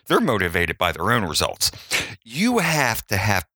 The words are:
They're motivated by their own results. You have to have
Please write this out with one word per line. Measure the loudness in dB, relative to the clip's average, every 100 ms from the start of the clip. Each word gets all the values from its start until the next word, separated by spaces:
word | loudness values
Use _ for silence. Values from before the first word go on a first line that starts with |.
| 0
They're | 0
motivated | 2 0 0 0 -2 0
by | -2
their | 0 0
own | 0
results. | 0 0 -2 -2 -4 -4 -6 -6 -6 -12
You | -12 -2 0 2
have | 0 2 2 0 -2
to | 0
have | 2 0 -2